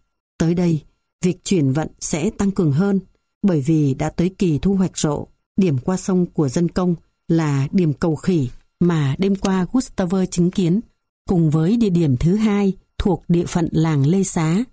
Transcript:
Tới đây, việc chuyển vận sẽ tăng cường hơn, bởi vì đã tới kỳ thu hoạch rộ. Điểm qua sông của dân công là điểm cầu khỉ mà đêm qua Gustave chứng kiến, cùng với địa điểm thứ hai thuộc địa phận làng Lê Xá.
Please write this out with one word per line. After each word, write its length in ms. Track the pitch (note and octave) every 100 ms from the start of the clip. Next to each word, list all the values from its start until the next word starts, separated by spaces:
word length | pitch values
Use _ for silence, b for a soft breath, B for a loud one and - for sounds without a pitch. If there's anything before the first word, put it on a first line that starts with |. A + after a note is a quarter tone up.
| _ _ _ -
Tới 160 | E3
đây, 280 | F3 F3 D#3 - _ _ _
việc 220 | F3+ -
chuyển 280 | - F#3+ C3+
vận 140 | C#3 D#3 -
sẽ 300 | - D#3+ F#3
tăng 220 | - G3
cường 200 | G3 D#3+
hơn, 280 | C#3 G3+ G3 - _ _ _
bởi 200 | G3 D#3+
vì 320 | C3 D#3 C#3+
đã 160 | C3+ D3+
tới 200 | - E3+
kỳ 300 | F#3+ F3+ C#3+
thu 160 | F#3+ G3
hoạch 220 | F3+ -
rộ. 300 | D#3 C#3+ - _ _ -
Điểm 200 | F#3+ C3
qua 200 | F3 F#3
sông 280 | - F3+ F3
của 240 | - C#3+
dân 200 | D#3 F3
công 260 | - F3+ E3+ _ _ -
là 400 | E3 D3+ C#3 C#3
điểm 220 | G3 E3
cầu 220 | C#3 F3 D3+
khỉ 340 | - F3 B2 - _ -
mà 360 | F3 E3 C#3 C#3
đêm 180 | G3 G3
qua 300 | G3 F#3 F3
Gustave 540 | C4 - - F3+ F#3+ F#3
chứng 260 | - F3
kiến, 280 | F#3 E3+ G3 - _ _ _ -
cùng 200 | F#3 D#3
với 280 | D#3+ E3 A#3
địa 120 | G#3+
điểm 280 | F3 D#3 B2+
thứ 180 | D#3+ G#3
hai 380 | A3 G3+ G3 F#3+ _ -
thuộc 260 | G#3 E3 -
địa 180 | E3+ E3
phận 240 | F3 E3
làng 340 | D#3+ D#3+ D3 C#3
Lê 180 | F#3+
Xá. 400 | F#3 F3+ D#3 F3+ B3+